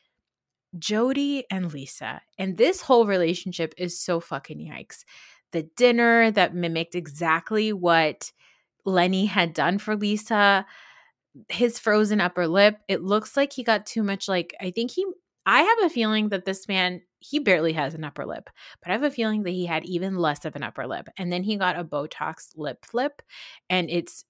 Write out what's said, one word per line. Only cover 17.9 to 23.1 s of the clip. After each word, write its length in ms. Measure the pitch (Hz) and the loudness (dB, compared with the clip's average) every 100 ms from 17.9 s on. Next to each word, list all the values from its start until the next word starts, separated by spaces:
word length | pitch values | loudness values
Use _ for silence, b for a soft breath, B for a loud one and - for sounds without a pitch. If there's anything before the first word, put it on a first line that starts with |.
an 100 | 160 | -4
upper 220 | 156 143 - | -10 -10 -10
lip, 240 | - - B B B | -10 -12 B B B
but 80 | 170 | -6
I 40 | |
have 100 | 214 | -2
a 80 | 285 | -2
feeling 320 | 277 220 214 | -2 -2 -2
that 80 | 190 | -2
he 140 | 185 175 | -4 -2
had 200 | 160 165 | -4 -4
even 320 | 175 190 185 | -4 -4 0
less 280 | 160 143 156 | 0 -2 -6
of 100 | 143 | -8
an 80 | |
upper 240 | 117 - 131 | -10 -8 -6
lip. 200 | 85 - - | -6 -8 -8
And 140 | 175 | -4
then 120 | 180 | -4
he 140 | 196 208 | -4 -2
got 220 | 185 165 | -2 -2
a 40 | |
Botox 680 | 160 147 156 - 151 160 - 156 | -4 -6 -6 -6 -8 -8 -16 -10
lip 300 | 147 - - | -10 -10 -8
flip 360 | 233 285 | -4 -4